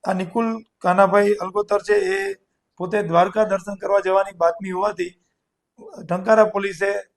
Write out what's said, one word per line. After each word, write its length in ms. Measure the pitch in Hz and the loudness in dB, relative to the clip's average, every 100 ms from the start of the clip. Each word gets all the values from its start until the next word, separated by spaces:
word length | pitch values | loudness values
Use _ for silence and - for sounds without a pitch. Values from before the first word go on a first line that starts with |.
| - | -4
આ 40 | |
નિકુલ 460 | 185 180 233 226 226 - _ | -4 -2 -2 -2 -4 -12 _
કાનાભાઈ 540 | 180 180 196 202 202 | 0 4 4 4 2
અલગોતર 440 | 208 190 190 208 202 | 0 -2 -4 -2 -2
છે, 160 | 202 | 2
એ 400 | 208 185 277 392 392 _ _ _ _ | 0 2 -2 -4 -10 _ _ _ _
પોતે 260 | 175 208 | -4 -4
દ્વારકા 420 | 175 170 190 214 | 0 2 2 0
દર્શન 300 | 214 196 196 | 0 -2 -6
કરવા 240 | 202 - 202 | -10 0 0
જવાની 360 | 185 190 196 180 | 2 0 0 0
બાતમી 340 | 170 170 190 | 0 0 -8
હોવાથી 400 | 185 208 202 180 _ _ _ _ _ _ _ 440 359 156 | -4 -4 -4 -10 _ _ _ _ _ _ _ -20 -18 -8
ટંકારા 360 | 180 202 220 | -6 2 4
પોલીસે 500 | 214 196 196 165 196 202 - | 4 0 -6 -4 -2 -2 -8